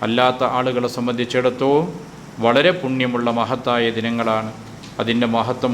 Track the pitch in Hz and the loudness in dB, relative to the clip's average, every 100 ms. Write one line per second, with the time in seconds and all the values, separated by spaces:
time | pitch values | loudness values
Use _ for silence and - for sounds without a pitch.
0 | 113 117 127 127 123 127 127 123 123 123 | -2 2 2 2 0 0 0 0 -2 -2
1 | 120 120 120 127 127 120 135 147 175 - | -4 -2 -2 2 0 2 2 2 0 -6
2 | - - - - 113 127 160 180 131 131 | -14 -18 -18 0 4 6 4 2 -2 0
3 | 127 120 120 117 113 127 127 120 117 113 | 0 0 0 0 0 -2 0 0 0 0
4 | 113 117 113 110 110 110 - - - - | -2 -2 0 0 -2 -10 -16 -18 -16 -6
5 | 113 117 120 113 113 127 127 | -2 0 2 0 0 -2 0